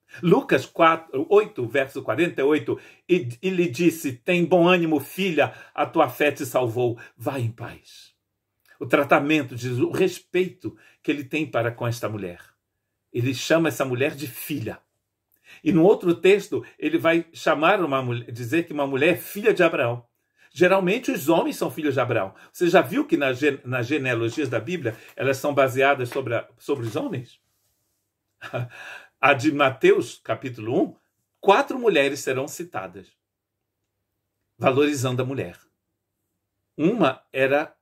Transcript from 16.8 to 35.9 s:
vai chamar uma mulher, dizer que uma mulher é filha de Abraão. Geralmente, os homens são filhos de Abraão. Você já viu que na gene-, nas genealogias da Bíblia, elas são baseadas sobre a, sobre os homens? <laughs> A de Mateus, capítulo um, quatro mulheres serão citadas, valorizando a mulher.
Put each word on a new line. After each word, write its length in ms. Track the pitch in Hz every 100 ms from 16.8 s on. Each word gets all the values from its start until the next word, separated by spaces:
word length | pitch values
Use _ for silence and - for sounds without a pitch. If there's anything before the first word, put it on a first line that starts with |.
| 151 160
vai 280 | 160 170 -
chamar 460 | - 170 147 160 202
uma 200 | 156 135
mulher, 300 | 127 120 120
dizer 340 | 117 117 165
que 80 | 170
uma 120 | 147
mulher 280 | 139 131 160
é 40 | 165
filha 360 | - 202 220
de 100 | 185
Abraão. 420 | 170 160 120 120 _ _ _ _ _
Geralmente, 580 | 131 175 196 180 233 277
os 180 | 226 135
homens 260 | 165 302
são 140 | - 160
filhos 240 | - 147
de 60 | 131
Abraão. 340 | 120 110 95 - -
Você 160 | - 175
já 140 | 180
viu 240 | - 226
que 100 | -
na 160 | 147 135
gene-, 300 | 127 147 135
nas 240 | 123 127 117
genealogias 600 | 151 131 117 113 156 135
da 100 | 117
Bíblia, 380 | 120 180 117 - -
elas 220 | - 131 127
são 160 | 147
baseadas 560 | 139 131 127 135 135 120
sobre 260 | 139 120
a, 120 | 113 - _
sobre 280 | - 214
os 100 | 113
homens? 440 | 135 285 131 123 _ _ _ _ _ _ _ _ _ _ _
<laughs> 280 | - 123 120 - - - - -
A 140 | 135
de 180 | 139 151
Mateus, 680 | 143 135 127 180 208 120 -
capítulo 560 | - 110 - 120 107 156
um, 160 | 220 - _ _ _ _
quatro 400 | - 220 285 269
mulheres 400 | 233 156 139 143
serão 280 | 139 131 147
citadas, 640 | - 175 - 92 95 90 _ _ _ _ _ _ _ _ _ _ _ _ _ _ -
valorizando 680 | 131 131 147 143 127 123
a 20 |
mulher. 340 | 127 135 87 - _ _ _